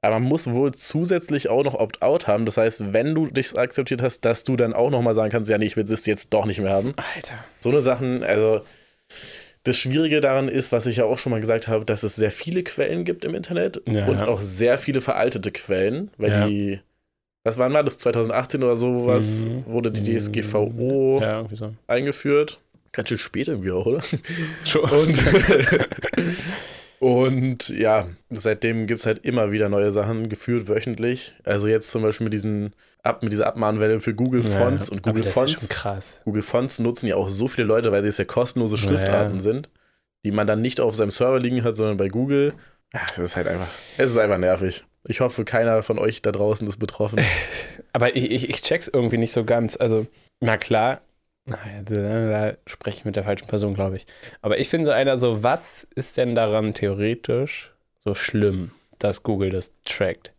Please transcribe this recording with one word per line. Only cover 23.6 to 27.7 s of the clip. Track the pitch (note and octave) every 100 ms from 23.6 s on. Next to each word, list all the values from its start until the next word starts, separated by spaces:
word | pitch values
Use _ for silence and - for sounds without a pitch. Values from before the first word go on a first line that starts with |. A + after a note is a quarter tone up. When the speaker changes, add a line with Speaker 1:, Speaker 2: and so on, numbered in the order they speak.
| F#2
Speaker 1:
auch, | F2+ G2
oder? | C#3 - C3+ - E3+ D#3+ D#3+
Speaker 2:
Schon. | - D#3 D3
Speaker 1:
Und, | C#3+ D#3+ C#3+
<laughs> | B2+ F#3+ - G#3 C3 F3 - - - - F3 F3+ D3+ G3 - - - _
und | C3 B2 C3 C3 B2+ B2
ja, | -